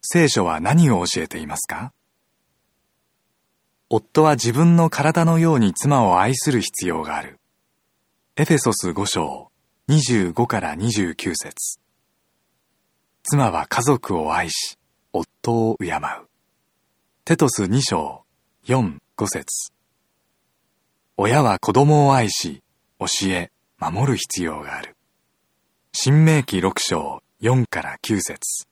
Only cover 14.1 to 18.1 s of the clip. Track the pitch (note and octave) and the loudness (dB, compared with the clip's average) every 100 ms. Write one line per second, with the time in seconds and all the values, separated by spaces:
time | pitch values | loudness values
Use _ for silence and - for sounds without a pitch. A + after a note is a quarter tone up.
14.1 | F2+ D#2 E2+ F2 - - - _ _ _ | -4 -2 -4 -4 -6 -8 -12 _ _ _
15.1 | - E2 _ - A#2 A2+ G#2+ F2 D#2 - | -8 -8 _ -4 0 0 -2 -6 -6 -8
16.1 | - - _ _ _ _ _ _ _ _ | -12 -18 _ _ _ _ _ _ _ _
17.1 | _ - E3 D3 - F#2+ A#2+ C3+ F2+ C#2+ | _ -2 2 2 2 0 0 0 -4 -4